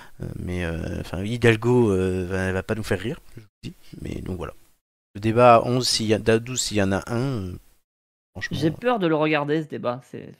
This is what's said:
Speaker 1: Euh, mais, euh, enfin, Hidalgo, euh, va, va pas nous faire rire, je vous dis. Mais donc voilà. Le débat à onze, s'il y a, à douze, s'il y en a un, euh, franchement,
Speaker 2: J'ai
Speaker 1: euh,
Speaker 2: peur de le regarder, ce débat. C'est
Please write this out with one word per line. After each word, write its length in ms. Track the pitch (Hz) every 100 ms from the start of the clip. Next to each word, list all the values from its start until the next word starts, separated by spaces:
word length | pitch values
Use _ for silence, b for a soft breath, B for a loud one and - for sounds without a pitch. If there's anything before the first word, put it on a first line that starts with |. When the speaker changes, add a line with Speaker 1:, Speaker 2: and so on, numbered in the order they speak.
| B -
Speaker 1:
Euh, 40 | 85 -
mais, 260 | 85 90 85
euh, 140 | 82 82 85
enfin, 220 | 82 87
Hidalgo, 680 | 104 120 117 110 113 123 113
euh, 340 | 95 92 92 90
va, 240 | 95 95
va 120 | 92
pas 100 | - 107
nous 80 |
faire 160 | 104 101
rire, 200 | 113 160 - -
je 60 |
vous 60 | - _
dis. 100 | - - - -
Mais 200 | - -
donc 160 | - 92
voilà. 160 | 82 - _ _ _ _ _
Le 80 | 104
débat 340 | 113 113 123 117
à 80 | -
onze, 220 | 123 123
s'il 200 | - 110
y 60 | 107
a, 20 |
à 220 | 107 113
douze, 200 | 117 127
s'il 160 | - 104
y 40 |
en 100 | 98
a 120 | 95 -
un, 80 | 117 135 123
euh, 120 | 92 90 - _ _ _ _ _ _
franchement, 240 | 95 - 147
Speaker 2:
J'ai 80 | 156
Speaker 1:
euh, 20 |
Speaker 2:
peur 260 | 156 240 240
de 60 | 170
le 80 | 156
regarder, 460 | 156 151 143 156
ce 60 | 151
débat. 340 | 117 110 127 -
C'est 200 | 117 - -